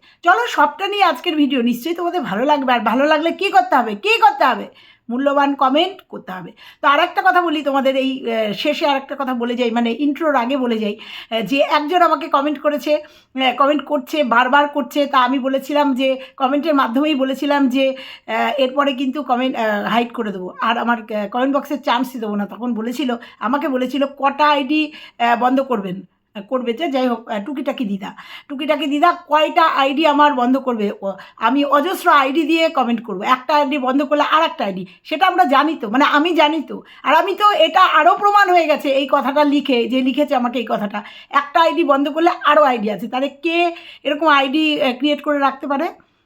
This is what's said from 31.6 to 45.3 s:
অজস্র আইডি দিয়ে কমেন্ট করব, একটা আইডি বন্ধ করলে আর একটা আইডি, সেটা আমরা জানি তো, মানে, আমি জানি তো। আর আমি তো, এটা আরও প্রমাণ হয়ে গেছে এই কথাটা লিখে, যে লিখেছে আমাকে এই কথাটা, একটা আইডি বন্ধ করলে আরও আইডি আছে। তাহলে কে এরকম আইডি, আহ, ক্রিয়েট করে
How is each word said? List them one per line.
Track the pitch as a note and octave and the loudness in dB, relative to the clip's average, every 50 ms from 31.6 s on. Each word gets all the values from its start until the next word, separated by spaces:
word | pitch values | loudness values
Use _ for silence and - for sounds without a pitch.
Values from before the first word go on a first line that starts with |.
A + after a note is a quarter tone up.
| C#4+ | 2
অজস্র | C#4+ C4+ D4 C#4 F4+ F#4+ - - F4 | 2 2 2 2 0 -2 -2 2 4
আইডি | D#4+ C#4+ C4+ C4+ C#4 E4 D#4+ | 4 4 4 2 0 0 0
দিয়ে | C#4 E4 E4 E4 D#4+ | 2 2 2 2 2
কমেন্ট | D#4+ C#4 B3 A#3 A#3 G#3+ - | 2 0 0 0 -2 -4 -4
করব, | - G3 F3+ G#3 | -6 -8 -4 -2
একটা | A#3 B3+ B3+ B3+ - D#4 | 0 0 0 0 0 2
আইডি | D4 D4 C4+ D4 | 2 2 2 0
বন্ধ | D4 B3+ B3+ B3+ C#4+ D4+ | -2 0 0 0 0 0
করলে | C4+ D4 D4 C#4+ | 2 2 0 2
আর | - D4+ D#4 E4 | 2 2 2 2
একটা | D#4 - - - | 0 -2 -4 -6
আইডি, | G3+ F#3 F#3 F#3 - - _ _ | -6 -6 -6 -10 -12 -16 _ _
সেটা | - D#4 D4 F#4+ | -6 -4 0 0
আমরা | F#4 F4+ F#4 F#4 | 2 4 4 4
জানি | C4 C4+ C4 D4 D#4 E4 | 4 4 4 4 2 0
তো, | - - G#3 | -4 -4 -2
মানে, | G#3 B3+ C#4+ | 2 2 4
আমি | - - D4 D4+ F4+ E4+ | 4 4 2 2 2 4
জানি | D#4 D4+ D4 D#4 D#4+ | 4 4 2 2 -2
তো। | C4 - G#3 F#3+ - - - - - | -6 -8 -10 -14 -16 -18 -18 -6 0
আর | - C#4+ | 2 2
আমি | D#4+ E4+ G4+ F#4 | 4 2 2 0
তো, | - G#4 G#4 G4+ | 2 2 2 4
এটা | D4+ D#4+ D#4+ - F#4+ F#4 F4 D#4 | 4 2 2 4 4 4 4 4
আরও | D#4 D4+ E4+ G4 | 4 4 4 4
প্রমাণ | G4 G4+ G4+ G4+ G#4 G4+ F#4 | 4 2 4 4 4 4 6
হয়ে | F4+ F4 E4 | 4 4 4
গেছে | D4+ D4+ - - D4 | 2 0 0 0 0
এই | - C4+ D4 C#4 | 0 0 0 0
কথাটা | - C#4 A3+ B3 C4 D4 D4+ | 0 0 0 2 2 2 2
লিখে, | C#4+ C#4 D4 C#4+ - C4 A#3+ A#3 A3 | 4 2 0 0 0 0 0 0 0
যে | A#3+ C4 | 0 0
লিখেছে | C4 C4 B3+ D4 D4 D4 C#4+ | 0 0 0 0 0 0 0
আমাকে | B3+ A#3+ A#3+ B3 B3+ | 0 0 -2 -2 -4
এই | A3+ A3 | -4 -4
কথাটা, | A#3+ A3+ G#3 G3+ G#3+ G#3 G3+ - - - - - | -4 -4 -4 -6 -8 -8 -12 -12 -18 -20 -8 -4
একটা | - C#4 C#4 - - F4 | -2 -2 -2 0 2 2
আইডি | E4 D#4+ C#4+ D4+ E4+ | 2 2 2 2 2
বন্ধ | C#4 C#4 C4+ C#4+ D#4 | 2 2 2 0 -2
করলে | C4+ - E4+ F4 F4+ - - | 0 0 2 2 0 0 2
আরও | C#4+ D4+ D#4 D4 | 2 4 6 4
আইডি | C4+ B3+ A#3 G3+ G#3+ | 4 2 0 -2 -4
আছে। | G#3 F#3 A#3+ | -4 -6 -8
তাহলে | A3+ - B3+ C4+ C#4+ C#4 - | -6 -4 -4 -4 -4 -6 -6
কে | - E4 E4 E4+ F4 E4+ E4+ - - - - - - | -6 -2 0 0 0 0 -2 -6 -14 -20 -18 -8 -6
এরকম | C4+ D4 C#4+ E4 | -4 -4 0 2
আইডি, | D#4 D4 C#4 C#4 C#4 C4 D#4 D#4 D#4 D4 D4 | 2 4 4 2 0 0 0 0 0 0 0
আহ, | D4 C4 A#3+ | 0 -2 -2
ক্রিয়েট | B3+ C4+ D4 D4 C#4+ | 0 0 -2 -2 -2
করে | - D4+ | -2 -2